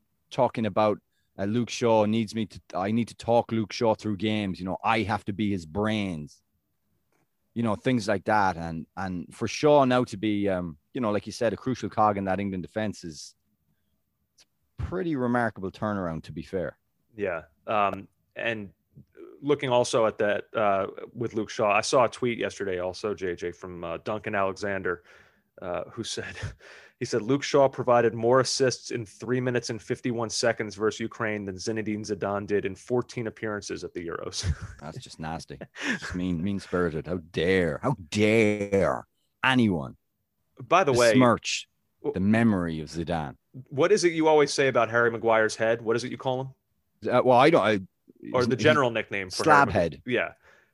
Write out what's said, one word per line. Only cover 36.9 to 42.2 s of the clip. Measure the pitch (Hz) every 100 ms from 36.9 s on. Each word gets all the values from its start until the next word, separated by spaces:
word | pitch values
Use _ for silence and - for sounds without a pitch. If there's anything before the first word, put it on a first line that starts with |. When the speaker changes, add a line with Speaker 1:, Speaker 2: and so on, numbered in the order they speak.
| 76 71
Speaker 1:
How | 90 80
dare, | - 85 95 85 69
how | 123 147 82
dare | 104 107 113 104 104 101 98 78 62 - _ _ _
anyone | 127 127 110 85 65 - _ _ _ _ _ - 127
Speaker 2:
By | 170
the | 180
way, | 120 117
Speaker 1:
besmirch | 120 123 101 - - - _ _ _
Speaker 2:
w- | -
Speaker 1:
the | 90